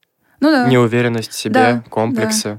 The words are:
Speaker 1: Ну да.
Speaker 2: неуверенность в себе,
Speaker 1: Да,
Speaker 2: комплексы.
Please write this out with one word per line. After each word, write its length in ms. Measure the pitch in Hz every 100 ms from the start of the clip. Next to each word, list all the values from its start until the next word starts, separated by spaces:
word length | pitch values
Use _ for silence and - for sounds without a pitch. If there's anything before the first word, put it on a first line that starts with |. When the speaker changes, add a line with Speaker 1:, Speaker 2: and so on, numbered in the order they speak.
| _ _ _ _
Speaker 1:
Ну 100 | 294
да. 180 | 311 143
Speaker 2:
неуверенность 640 | 127 120 120 120 117 110
в 20 | -
себе, 160 | -
Speaker 1:
Да, 300 | 254 254 170 220
Speaker 2:
комплексы. 640 | - 220 240 220 220 -